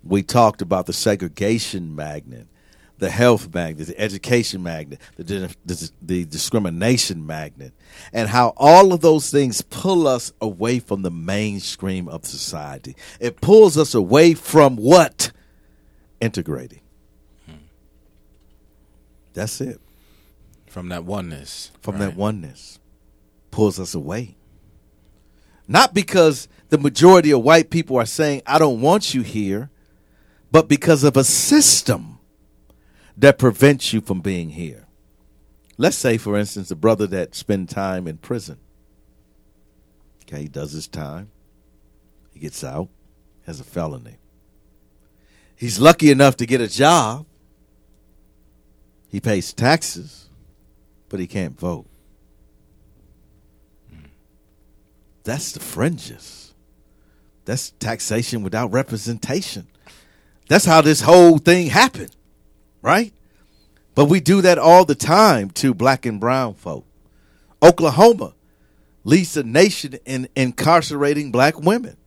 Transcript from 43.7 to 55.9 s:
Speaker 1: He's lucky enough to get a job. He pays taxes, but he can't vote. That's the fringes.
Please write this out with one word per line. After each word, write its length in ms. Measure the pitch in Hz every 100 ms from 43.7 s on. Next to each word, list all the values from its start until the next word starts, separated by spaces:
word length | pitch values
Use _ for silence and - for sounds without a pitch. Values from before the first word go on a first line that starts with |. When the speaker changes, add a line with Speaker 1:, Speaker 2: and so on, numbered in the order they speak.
| 180 160 - 57 - _ _ _ _ _ _ _ _ _ _ _ _ _
Speaker 1:
He's 240 | _ 120 95
lucky 320 | 139 170 151
enough 260 | 135 139 127
to 80 | 117
get 140 | 127
a 80 | 113
job. 560 | 101 143 170 110 123 156 _ _ _ _ _ _ _ _ _ _ _ _ _ _ _ _ _ _
He 120 | 101
pays 320 | 117 101 -
taxes, 760 | - 123 160 - - - - _ _ _ _ _ _ _ _ _
but 120 | 98
he 60 | 90
can't 280 | 104 85 65
vote. 280 | 90 85 - _ _ _ _ _ _ _ _ _ _ _ _ _ _ _ _ _ _ _ _ 82 71 _ _ _ _ _ _ _ _ _ _ _
That's 280 | - 131 -
the 80 | -
fringes. 920 | - - 131